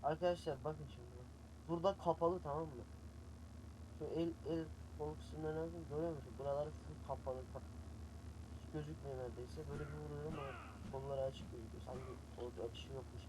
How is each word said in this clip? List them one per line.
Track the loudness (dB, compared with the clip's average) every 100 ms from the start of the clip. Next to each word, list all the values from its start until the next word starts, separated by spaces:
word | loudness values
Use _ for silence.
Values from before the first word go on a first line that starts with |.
Arkadaşlar | 4 6 6 6 2 2
bakın | 0 0 -4
şimdi. | -6 -8 -8 -10 -10 -12 -10 0
Burada | 6 6 8
kapalı, | 6 8 8 6
tamam | 2 2 0
mı? | -2 -8 -8 -8 -10 -10 -10 -10 -8 -10 -10 -10 -4
Şu | 0
el, | 4 4 2 2
el | 2 2 -4 -8 -2
kol | 0 -2
kısımlarına | -4 0 2 2
bakın. | 0 -2 -2
Görüyor | 2 2
musun? | 0 -4 -2
Buralar | 2 4 2
full | -2 -8 -8 -2
kapalı. | -2 0 -2 -2
Ka-, | -6 -6 -8 -8 -6 -8 -6 -8 -8 -6 -8
hiç | -4
gözükmüyor | -2 -2 -4 -2 -2
neredeyse. | -2 -2 -4 -4 -2
Böyle | -2 -2
bir |
vuruyorum | -2 -2 -2 0 0
ama | -2 -4 -6 -6 -4
kolları | -2 2 4
açık | 4 2 -6
gözüküyor. | -6 -6 -6
Sanki | -4 -4 -4 -6 -6 -4
orada | -4 -2 -2
bir | -2
şey | -4
yokmuş. | -4 -4 -8